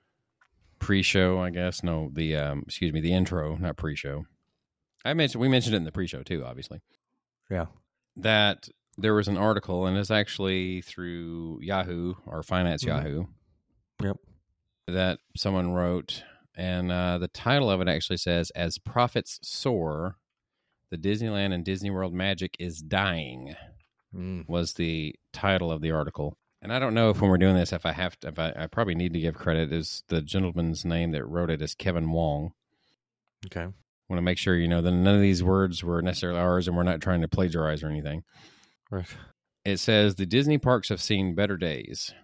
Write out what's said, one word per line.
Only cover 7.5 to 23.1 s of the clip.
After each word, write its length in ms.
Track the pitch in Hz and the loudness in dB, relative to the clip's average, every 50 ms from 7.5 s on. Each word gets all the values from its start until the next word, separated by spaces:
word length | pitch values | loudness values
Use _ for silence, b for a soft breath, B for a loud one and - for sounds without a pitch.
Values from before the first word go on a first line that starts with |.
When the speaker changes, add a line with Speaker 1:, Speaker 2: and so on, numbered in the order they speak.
| 98 90 82 82 - - _ _ _ _ _ _ _ - | -4 -4 -4 -6 -10 -18 _ _ _ _ _ _ _ -4
Speaker 1:
That 500 | 92 110 110 107 104 101 98 - - - - _ _ _ - - | 0 4 4 6 4 4 2 -2 -8 -20 -20 _ _ _ -12 -2
there 160 | 101 110 107 | 2 4 4
was 140 | 107 101 98 | 4 4 2
an 100 | 101 92 | 0 2
article, 480 | 101 110 107 101 - - 92 87 92 | 2 2 2 2 0 -2 -2 0 2
and 120 | 92 92 98 | 2 2 0
it's 140 | 101 92 | 0 2
actually 680 | 110 107 101 - - - 98 95 95 92 92 92 92 90 | 2 0 0 0 -4 -4 -2 0 0 0 -2 -2 -4 -6
through 800 | 85 - - - 90 87 87 85 85 82 82 85 82 82 80 55 | -8 -12 -12 -10 -10 -8 -8 -8 -8 -8 -8 -8 -8 -8 -10 -10
Yahoo 540 | 65 87 98 95 92 87 87 85 87 87 90 - - | -6 -2 -2 -2 -2 -2 -4 -4 -4 -4 -6 -8 -10
or 180 | - - 80 80 | -10 -10 -10 -6
Finance 400 | - 92 90 90 87 85 73 - | -2 0 2 2 2 0 0 -2
Speaker 2:
Mm-hmm. 140 | 82 78 71 73 78 | -2 -2 -2 -2 -2
Speaker 1:
Yahoo. 180 | 71 80 90 - - _ _ _ _ _ _ _ _ _ _ _ _ _ - | -4 -4 -6 -6 -10 _ _ _ _ _ _ _ _ _ _ _ _ _ -4
Speaker 2:
Yep. 140 | 98 101 - - _ - _ _ _ _ _ _ _ _ _ _ - | -4 -4 -6 -10 _ -20 _ _ _ _ _ _ _ _ _ _ -4
Speaker 1:
That 320 | 87 92 92 92 90 - - _ _ - | 0 0 2 2 0 -2 -6 _ _ -4
someone 340 | - 101 98 92 90 87 | -2 0 0 2 0 0
wrote, 520 | 90 90 87 87 90 90 - - - - b b b b b _ _ | 0 2 2 2 0 0 -2 -6 -10 -12 b b b b b _ _
and, 360 | - 90 92 90 90 90 90 | -6 -4 -2 -2 -2 -2 0
uh, 260 | 90 90 90 90 87 87 | 0 0 0 0 0 -2
the 80 | 90 87 | -2 -4
title 420 | - - - 117 131 143 135 110 | -6 -6 -2 0 2 2 4 2
of 120 | 98 92 | 2 2
it 60 | 90 90 | 2 2
actually 300 | 80 78 - - 90 87 | 0 0 -2 -4 -4 -4
says, 340 | - 90 85 85 82 - | -2 0 0 0 0 -2
"As 260 | - - 87 85 - - | -4 -4 -4 -4 -4 -6
Profits 640 | - - - 120 120 120 - 120 - - - - - | -10 -6 0 0 0 2 0 -4 -4 -6 -10 -12 -12
Soar, 760 | - - - - 139 120 98 82 78 76 76 82 95 95 - _ _ _ _ _ _ _ _ _ _ _ _ _ _ | -12 -10 -4 -2 -2 0 0 0 -2 -4 -4 -6 -6 -8 -10 _ _ _ _ _ _ _ _ _ _ _ _ _ _
the 80 | - 85 | -12 -4
Disneyland 560 | 78 98 104 107 117 113 104 101 98 98 92 | -2 -2 -2 -2 -2 -4 -2 -2 -2 0 -2
and 100 | 87 82 | -2 -2
Disney 260 | 92 95 90 92 101 | -4 -4 -4 -4 -4
World 240 | 98 92 95 92 87 | -4 -4 -4 -4 -4
Magic 420 | 90 92 98 98 82 92 90 - - | -2 -2 -2 -2 -2 -4 -8 -8 -8
is 220 | 87 90 82 82 | -8 -8 -8 -10
Dying," 760 | 78 78 82 95 101 98 | -8 -2 0 0 2 2